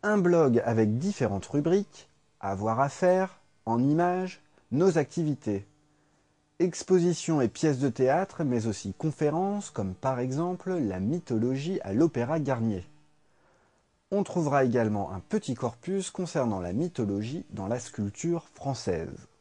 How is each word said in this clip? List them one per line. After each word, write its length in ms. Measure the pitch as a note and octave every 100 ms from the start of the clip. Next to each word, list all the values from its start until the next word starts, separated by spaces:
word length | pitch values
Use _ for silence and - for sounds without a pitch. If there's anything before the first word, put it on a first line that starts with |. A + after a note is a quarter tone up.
un 140 | G#3 G#3
blog 440 | F3 E3+ D3 A#2+ A#2
avec 320 | A2+ A2 A2+
différentes 480 | F3+ G3+ A#2 G2 -
rubriques, 640 | C#3+ D3+ F#3+ G3 - - _ _ _
avoir 400 | G2 G2 G#2+ A2+
à 80 | C#3
faire, 500 | - F#3 F#3 F#3+ - _ _ -
en 140 | A#2
images, 600 | C3+ D3+ F3 F3+ F#3 - _ _ _
nos 260 | C3 F#3+ E3
activités. 680 | C#3+ - D#3 C#3 - G2+ G2+ _ _ _ _ _ _ _ _ _
Expositions 800 | F3+ - - F#3 F3 E3 - D#3
et 80 | A#2+
pièces 320 | - D#3+ C3+
de 80 | C#3
théâtre, 560 | A#2 B2+ D3 F#3+ -
mais 240 | D3+ A#2+ A2
aussi 260 | G2+ G2+
conférences, 760 | - D#3+ C#3+ D3 D#3 G3 G3+ G3
comme 240 | - F#2+
par 260 | F#2 C3+ B2+
exemple 540 | B2+ C3+ F3 F3+ -
la 260 | F3+ A#2 F#2
mythologie 800 | G2 F3 - A2+ A#2+ C3+ D3+ F#3+
à 100 | -
l'Opéra 480 | G#2 E3 - A#2+ E3
Garnier. 440 | C#3 B2 A2+ G2 E2+ _ _ _ _ _ _ _ _ _ _ _ _
On 120 | G3
trouvera 400 | G3 F3+ D3+ C#3
également 480 | C3 A#2+ A2+ G#2 G2
un 100 | F#2
petit 340 | - G#3+ - C3
corpus 560 | A#2+ - - G3 F#3
concernant 480 | - F3+ D#3+ B2 G2
la 140 | F2
mythologie 720 | G2 F3 - G#2+ G2+ A2 D#3 -
dans 180 | G2+ G2
la 120 | G2+
sculpture 680 | - - G2+ - E3 E3+ -
française. 760 | - C#3 B2+ - E2+ E2 - - _